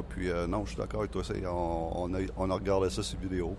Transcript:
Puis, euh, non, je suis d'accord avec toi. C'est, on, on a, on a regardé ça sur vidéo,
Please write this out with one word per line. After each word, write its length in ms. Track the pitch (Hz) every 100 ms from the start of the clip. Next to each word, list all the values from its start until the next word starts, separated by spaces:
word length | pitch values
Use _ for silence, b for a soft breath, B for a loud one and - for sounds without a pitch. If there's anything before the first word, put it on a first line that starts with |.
| -
Puis, 220 | 92 90
euh, 160 | 85 85
non, 180 | 104
je 60 | 98
suis 80 | -
d'accord 220 | 101 107
avec 120 | 104
toi. 100 | 95
C'est, 200 | 92 101 92
on, 560 | 87 85 85 82 87
on 100 | 87
a, 40 | 92 95 -
on 140 | 95
a 40 |
regardé 340 | 92 98 95 92
ça 120 | 92
sur 160 | 98 -
vidéo, 380 | 92 92 85